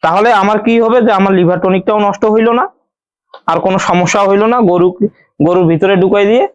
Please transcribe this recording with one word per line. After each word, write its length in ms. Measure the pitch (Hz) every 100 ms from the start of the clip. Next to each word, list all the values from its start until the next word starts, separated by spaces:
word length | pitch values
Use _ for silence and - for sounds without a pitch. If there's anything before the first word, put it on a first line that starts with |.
তাহলে 260 | 160 175 220 220
আমার 160 | 196 214 214
কি 80 | 233
হবে, 140 | 226 247 226
যে 60 | 202
আমার 140 | 196 190
লিভার 200 | 175 180
টনিকটাও 360 | 185 190 190 214 208
নষ্ট 160 | 202 220
হইল 140 | 220 226 240
না, 60 | 370 _ _ _ _ _ _ - -
আর 60 | 165 175
কোনো 120 | 190 -
সমস্যা 320 | 180 175 208 196
হইল 140 | 196 220
না। 40 | 247 208
গরু, 160 | 175 180 180 208 _ _ _ 151
গরুর 180 | 180 175
ভিতরে 240 | 165 190 196
ঢুকাই 240 | 185 202 202
দিয়ে 120 | 233 392